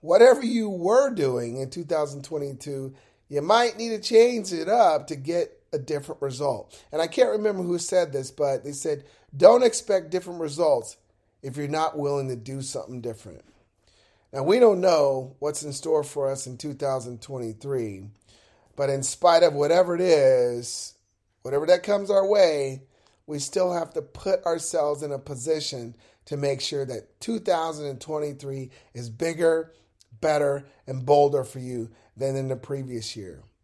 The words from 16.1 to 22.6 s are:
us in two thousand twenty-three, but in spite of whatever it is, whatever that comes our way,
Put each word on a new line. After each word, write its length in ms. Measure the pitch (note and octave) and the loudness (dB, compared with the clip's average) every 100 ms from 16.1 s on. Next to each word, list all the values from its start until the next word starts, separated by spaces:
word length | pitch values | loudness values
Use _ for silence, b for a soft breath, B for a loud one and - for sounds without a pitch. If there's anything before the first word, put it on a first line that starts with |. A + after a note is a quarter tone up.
| D3 C3+ | -4 -4
us 180 | C#3 D#3 | -4 -10
in 100 | B2 | -12
two 160 | D#3 | -12
thousand 480 | C#3 C#3+ C3 A#2+ A#2+ | -6 -4 -4 -8 -16
twenty-three, 880 | - C3+ A#2 A2 C#3 C3+ A2+ F#2+ G2+ G#2+ b b b b b - | -12 -10 -10 -10 -8 -6 -6 -10 -16 _ b b b b b -6
but 140 | C#3 | -2
in 120 | C#3 | -2
spite 400 | C3 - F3 E3 | -4 0 4 6
of 120 | E3+ | 4
whatever 420 | C#3+ D3 E3+ F3+ E3+ | 2 2 4 2 2
it 60 | |
is, 920 | F3+ D#3 C3+ B2+ B2 A#2+ A#2+ - - _ _ _ _ _ | 4 6 6 4 2 -2 -8 -12 -14 _ _ _ _ _
whatever 240 | B2+ C#3 D#3 | -4 -4 4
that 160 | F3+ | 2
comes 300 | F3 G3+ G3 | 4 -2 2
our 160 | G3+ G3 | 2 4
way, 560 | G#3 F3+ D3+ | 4 4 4